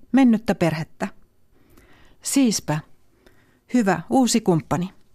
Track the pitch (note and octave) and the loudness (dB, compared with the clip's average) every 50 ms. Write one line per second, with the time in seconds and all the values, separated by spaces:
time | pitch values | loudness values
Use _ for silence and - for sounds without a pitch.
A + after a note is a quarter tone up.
0 | - - - C4 C4+ B3 A3 G#3 - - G3 - - D#3+ D3+ D#3+ D#3 - - - | -6 0 2 4 4 4 4 2 0 -4 -2 0 -2 -2 -2 -4 -8 -10 -12 -12
1 | A3 G#3 - - - _ _ _ _ _ _ _ _ _ - - _ _ - _ | -12 -12 -12 -16 -20 _ _ _ _ _ _ _ _ _ -20 -20 _ _ -20 _
2 | _ _ _ _ - - - C#4 C4+ A#3 F#3+ - - - D3+ D#3 - - - - | _ _ _ _ -10 -4 0 2 2 2 0 -2 -4 -6 -6 -6 -8 -12 -20 -20
3 | _ _ _ _ _ _ _ _ _ _ _ _ _ - - B3 A3 F#3+ F3+ E3+ | _ _ _ _ _ _ _ _ _ _ _ _ _ -2 -2 0 0 0 -2 -2
4 | - - A#3 C4 B3+ A3+ - A3+ A3 - F3 D#3 - - D3 D3 F3 F#3+ - - | -4 -2 0 0 2 2 0 0 0 0 0 0 -2 -4 -4 -4 -6 -8 -12 -16
5 | _ _ _ | _ _ _